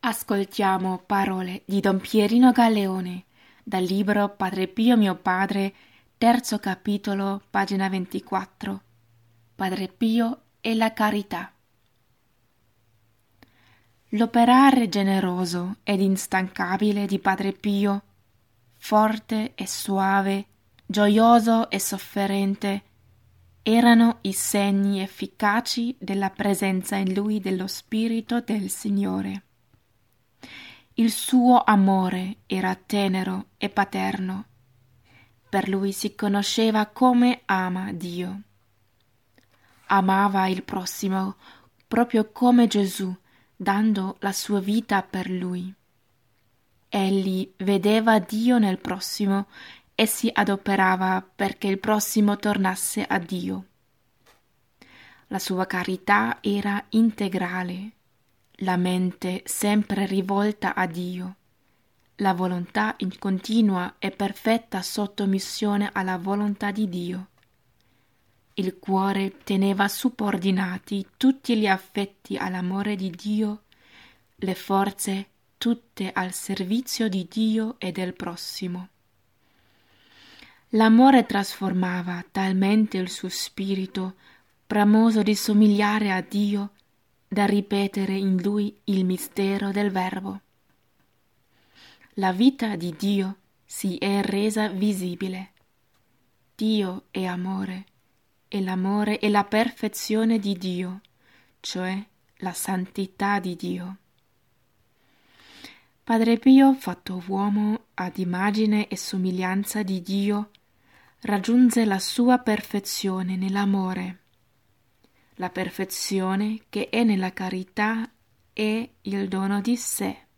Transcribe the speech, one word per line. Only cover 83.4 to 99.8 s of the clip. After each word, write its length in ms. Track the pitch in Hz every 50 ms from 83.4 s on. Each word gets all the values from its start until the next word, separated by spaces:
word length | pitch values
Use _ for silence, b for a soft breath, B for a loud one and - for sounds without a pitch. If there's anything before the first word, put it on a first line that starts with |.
| - - _ - 196 190 196 190 190 185 - 196 185 185 185 b b b b b b b b b _
bramoso 600 | _ - 208 208 214 208 220 220 226 220 220 208
di 100 | 208 214
somigliare 800 | 196 - - 214 208 220 208 202 202 208 208 208 214 208 202 190
a 80 | 185
Dio, 500 | - - - 202 208 202 202 202 202 202 _ _ _ _ _ _ _ _ _ _ _ _ -
da 120 | 208 202
ripetere 680 | 196 202 208 196 - 208 196 202 196 - 202 196 190 190
in 260 | 196 196 190 190 185
lui 380 | 175 202 208 208 208 208 - _ _
il 200 | - 202 190 185
mistero 680 | 185 185 180 - - - - 196 196 196 196 202 196 196
del 180 | 202 208 202
Verbo. 500 | 190 185 185 185 190 190 190 196 196 196 _ _ _ _ _ _ _ _ _ _ _ _ _ _ _ _ _ _ _ _ _ _ b b b b b b b b b b b b b
La 160 | - 196 190
vita 460 | 185 185 233 262 262 - 240 214 208
di 180 | 170 170 175 165
Dio 420 | - - 196 202 196 190 190 196 _ _ _ _ _ _
si 320 | _ - - - 196 180
è 260 | - - 196 202 202 196
resa 460 | 196 202 196 208 214 208 220 214 214
visibile. 800 | 196 185 196 214 202 185 185 180 175 175 190 185 185 185 190 - _ _ _ _ _ _ _ _ _ _ _ _ _ _ _ _ _ _ _ _ _
Dio 520 | - 220 220 220 214 202 185 180 190 - _
è 140 | _ - 185
amore, 600 | 185 180 180 180 185 190 190 190 190 185 185 196 _ _ _ _ _ _ _ _ _ _ _ _
e 160 | _ - 202 190
l'amore 560 | 185 185 185 185 190 202 208 208 208 208 208
è 100 | - 208
la 140 | 202 202 196
perfezione 960 | 202 - 214 233 247 - -